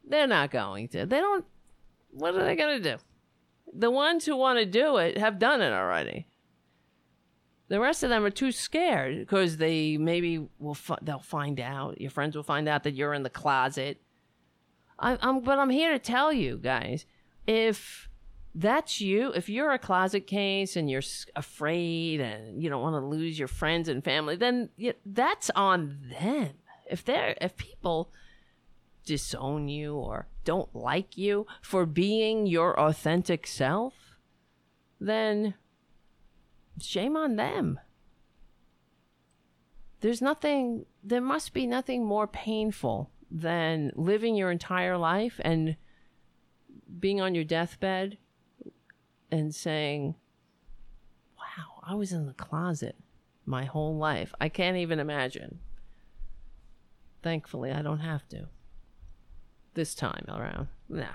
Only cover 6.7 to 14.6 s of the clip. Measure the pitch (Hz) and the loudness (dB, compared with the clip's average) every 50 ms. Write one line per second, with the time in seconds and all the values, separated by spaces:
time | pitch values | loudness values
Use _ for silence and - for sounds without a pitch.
6.7 | _ _ _ _ _ _ _ _ _ _ _ _ _ _ _ _ _ _ _ _ | _ _ _ _ _ _ _ _ _ _ _ _ _ _ _ _ _ _ _ _
7.7 | 190 202 240 277 330 - 285 254 240 220 208 202 202 - 269 262 233 - - - | 0 2 2 2 2 2 2 2 4 4 4 2 2 2 0 0 0 -2 -6 -2
8.7 | - 311 359 349 247 156 131 131 147 - - - 196 190 190 170 160 156 160 160 | 2 2 4 4 4 2 2 0 -2 -4 -2 2 4 4 4 4 2 2 2 2
9.7 | 165 160 156 156 151 151 156 165 170 175 175 170 165 160 147 - - _ 147 147 | 4 2 2 2 2 2 2 2 2 2 2 0 -2 -2 -4 -8 -12 _ -8 -8
10.7 | 147 - - - 170 - - 156 143 131 - - - 151 143 147 143 135 120 127 | -8 -8 -6 -6 -6 -4 -4 -6 -6 -6 -8 -6 -4 -4 -2 -2 -4 -4 -6 -6
11.7 | 139 139 135 143 - - 107 135 - 147 143 151 151 151 147 - 147 147 151 151 | -6 -6 -6 -8 -8 -8 -10 -6 -2 -2 -2 -2 -2 -4 -2 -2 0 0 2 2
12.7 | 151 143 - 151 139 131 143 147 147 143 135 131 - - - 147 139 131 131 135 | 2 2 0 -2 -2 0 -2 -2 -2 -2 -4 -6 -8 -2 0 2 4 4 2 0
13.7 | 139 143 131 139 139 _ _ _ _ _ _ _ _ _ _ _ _ _ | 0 -4 -6 -6 -6 _ _ _ _ _ _ _ _ _ _ _ _ _